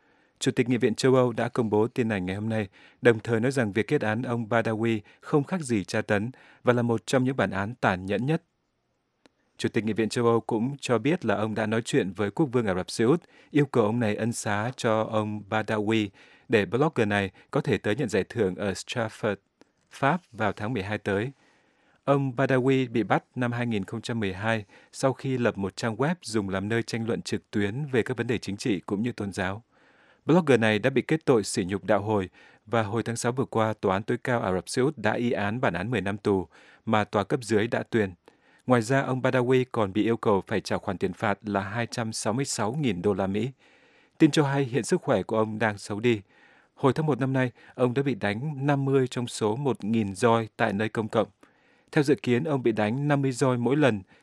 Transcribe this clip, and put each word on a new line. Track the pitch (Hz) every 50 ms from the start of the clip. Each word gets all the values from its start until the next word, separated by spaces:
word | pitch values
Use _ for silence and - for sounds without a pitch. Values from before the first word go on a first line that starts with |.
| _ _ _ _ _ _ _ _
Chủ | - 135
tịch | - - 123 120
Nghị | 127
viện | 110 127 117 110
châu | - - 131 131
Âu | 131 127 123 113
đã | 120 113 117
công | - - 117 107
bố | 104 104 107
tin | 120 - - 120
này | 110 107 95
ngày | 90 92 95
hôm | 101 107 113
nay, | 110 110 104 - - - - - _ _
đồng | - 123 113 110
thời | - 117 117 110
nói | 117 135
rằng | 131 139 117 104
việc | 92 113 101
kết | - 147 147
án | 104 107 107 117
ông | 127 120 120 117 113 101
Badawi | 117 117 107 117 113 107 113 117 113 104 - - - _
không | - - - 151 139
khác | - 185 185
gì | 151 120 120 104 87
tra | - - 110
tấn | 104 - 107 101 104 123 - - - - - _ -
và | 123 120
là | 123
một | 120 120 117 107 -
trong | - - 131 127
những | 127 139
bản | 135 107 95
án | 98 95 101 110 123 -
tàn | - 117 95 90 95
nhẫn | 95 101 101 123
nhất. | 143 160 165 - _ _ _ _ _ _ _ _ _ _ _ _ _ _ _ _ _ _ _ _ _ _
Chủ | - - 110
tịch | - 113 104
Nghị | 113 104
viện | 101 110 107
châu | - 123 120
Âu | 117 117 113
cũng | - - 123 107 113 135 143 -
cho | - - 123
biết | 113 110 139 170 180 -
là | 110 101
ông | 98 107 110 104
đã | 110 110
nói | 107 110 113 113
chuyện | - - 139 101 92 95
với | - 104 101
quốc | - - 165
vương | 127 113 127 113
Ả | 101 90
Rập | 90 87 -
Xê | - - 113
Út, | 117 160 175 - - _ - - _
yêu | - 143 147
cầu | - - 131 107
ông | 104 117 120
này | 117 104 104
ân | - 110 120 113
xá | - - 113 101 104 107 120 127
cho | - - 117 110 110 110 110
ông | 110 107 107 107 104 107 101 95
Badawi | 110 110 110 - 113 107 104 107 113 110 104 95 - - - - - _ _ -
để | 120 107 98
blogger | 87 - 139 147 160 - - 110
này | 101 101 101 98 92 - - - _
có | - 135
thể | - 143 107
tới | 90 - 107 107
nhận | 127 113 101
giải | 107 98 87 -
thưởng | - 120 104 92 90
ở | - 101 98 90
Strasbourg, | - - - - 127 113 107 - - - 107 98 - _ _ _ _ _ _ _ _ _ _
Pháp | - - 139 139 160 175 - _
vào | - 98 110 101
tháng | 92 - 107 110 131
mười | 107 95
hai | 101 107
tới. | 104 - 110 98 98 113 135 - _ _ _ _ _ _ _ _ _ _ _ _ _ _
Ông | - 139 143 139 135 120
Badawi | 139 135 127 131 127 123 135 135 131 131 120
bị | 113 117 104
bắt | 98 131 156 - _ _
năm | 127 123 120
hai | 120 117 120
nghìn | 120 110 101 95
không | - - 113
trăm | - - 120 113
mười | 104 95 90
hai | 92 104 113 113 110 101 - - - - _
sau | - - - 135 123
khi | - - 135 131
lập | 123 120 110 -
một | 95 98 95 -
trang | - 127 117 107
web | 101 135 151 180 -
dùng | - 117 110 113 98 95
làm | 92 95 98 104
nơi | 113 117 113
tranh | - - 113 113
luận | 110 113 107
trực | - - 117 98 - _
tuyến | - 104 104 101 104 135 156 139
về | 131 117
các | 98 - -
vấn | 113 117
đề | 120 120
chính | 95 - 98 98
trị | 104 - 135 101 82
cũng | - - 104 95 117
như | 120
tôn | - - 104 98 90
giáo. | 104 92 92 98 113 - _ _ _ _ _ _ _ _ _ _ _ _
Blogger | - 151 180 165 143 127 110
này | 113 110 107 104
đã | 98 135
bị | 139 120
kết | - - 156 160 -
tội | - 131 110 98
sỉ | - - 120 95
nhục | 87 101 95 -
đạo | 95 107 101
hồi | 101 110 107 101 95 92 - - - - - _ _
và | 107 117 117 110
hồi | 101 110 113 104
tháng | 120 113
sáu | - - 120
vừa | 123 135 117
qua, | - - 113 110 110 107 -
Tòa | - 101 92
án | 98 107
tối | - 123 120 -
cao | 131 123 117
Ả | 120 110 95
Rập | 90 - -
Xê | - 127
Út | 123 151 -
đã | 113 101 104 113
y | - 123 120
án | - - 101 101 110 127
bản | 135 120 85
án | 87 92 117
mười | 127 101
năm | 90 98 101
tù | 104 - 110 101 92 87 - _ - - - - _ _
mà | 113 113 107 101
tòa | - - 104 98
cấp | - 156 135 117
dưới | - 113 101 107
đã | 120 - 135 127 -
tuyên. | - 113 104 92 90 - _ - _ _ _ _ _ _ _
Ngoài | - 123 120
ra, | 110 113 139 135
ông | 135 127 127 127
Badawi | 123 131 127 131 120 123 131 127 127 -
còn | - 117 107 98 92
bị | 110 92
yêu | 110 117
cầu | - - 117 101 95 -
phải | - 113 92
trả | - - 107
khoản | 90 - - 92
tiền | - 101 90 87
phạt | - - 107 101 -
là | - 104 101 98
hai | 98 101 104 120 117
trăm | 110 - 123 117 110 110
sáu | - - 113 104
mươi | 131 139
sáu | - - - 107 107 127
nghìn | 160 147 123 92 87
đô | 87 104 98
la | 92 98
Mỹ. | 95 98 107 113 135 - _ _ _ _ _ _ _ _ _ _ _ _
Tin | - 160 151
cho | - 165 147
hay | 135 139 143 139
hiện | 120 117 131 110
sức | - 185 170
khỏe | - 151 127 95 92
của | - 110
ông | 110 110 110 107 107
đang | 117 110 104
xấu | 101 - - 107 104
đi. | 113 123 117 104 95 _ _ _ _ _ _ _ _ _ _
Hồi | - - 135 120
tháng | - 156
một | 156 131 117
năm | 135 131 135
nay, | 131 127 123 - _ - - -
ông | - 127 123 117
đã | 139
bị | 139 143 120
đánh | 98 101 101 104 110 143 156 147 131 139
năm | 147 143 139 139
mươi | 135 135 135 127
trong | 123 - 127 120
số | 117 - - 113 104 107
một | 131 147 135 110 - -
nghìn | 101 113 113 107 98 98
roi | - 123 117 113 117 113 107 -
tại | - 120 107 98
nơi | 98 110 110
công | - 120 107
cộng. | 110 - 113 98 - _ _ - _ _ _ _ _ _ _ _ _
Theo | - 165 139
dự | 147 139
kiến, | - - 123 120 117 165
ông | 160 143 135 120
bị | 120
đánh | 110 110 107 104 120 135 143
năm | 147 147 139
mươi | 139 135
roi | 127 - 143 131 127
mỗi | 120 120 120 139
lần | 151 147 123 107 98 95 - _ _